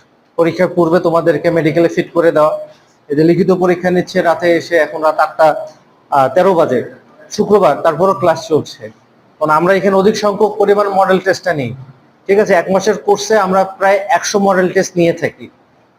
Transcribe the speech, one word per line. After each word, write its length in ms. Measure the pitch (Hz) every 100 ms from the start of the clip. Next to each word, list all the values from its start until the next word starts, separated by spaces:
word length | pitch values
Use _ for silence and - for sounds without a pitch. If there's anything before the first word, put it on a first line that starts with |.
| _ _ _ -
পরীক্ষার 320 | 165 165 175 175
পূর্বে 220 | 165 165 170
তোমাদেরকে 420 | 165 165 147 170 165
মেডিকেলে 320 | 156 160 165 170
ফিট 120 | - 170
করে 140 | 165 151
দেওয়া, 160 | 151 156 - - _ _ -
এই 40 | 143
যে 60 | 160
লিখিত 200 | 170 190 180
পরীক্ষা 280 | 180 175 185
নিচ্ছে 280 | 180 175 185 170
রাতে 200 | 165 175 165
এসে, 160 | - 170 151
এখন 140 | 156 156
রাত 120 | 156
আটটা, 220 | 151 - 156 - - - _ _ -
আহ, 180 | 147 131
তেরো 180 | 185 180 165
বাজে, 200 | 147 123 - - _ _ - -
শুক্রবার, 380 | 190 208 170 139
তারপরও 300 | 165 156 190 190
ক্লাস 180 | 175 147 -
চলছে। 320 | 147 117 - 110 - _ _ _ -
কারণ 120 | 156 156
আমরা 140 | 175 196
এখানে 180 | 196 190
অধিক 140 | 196 220
সংখ্যক 280 | - 196 208 -
পরিমাণ 260 | 202 202 202 196
মডেল 200 | 185 185 190
টেস্টটা 260 | 170 180 151
নিই, 100 | 120 107 - - _ _ -
ঠিক 120 | 196
আছে? 100 | 196
এক 120 | 180 165
মাসের 220 | 190 208 190 -
কোর্সে 280 | 196 - 220 185
আমরা 140 | 190 - -
প্রায় 200 | 196 202 202 170
একশো 220 | - 208 196
মডেল 220 | 185 180
টেস্ট 180 | 190 175 175
নিয়ে 140 | 170 -
থাকি। 240 | 131 - 117 _ _ _ _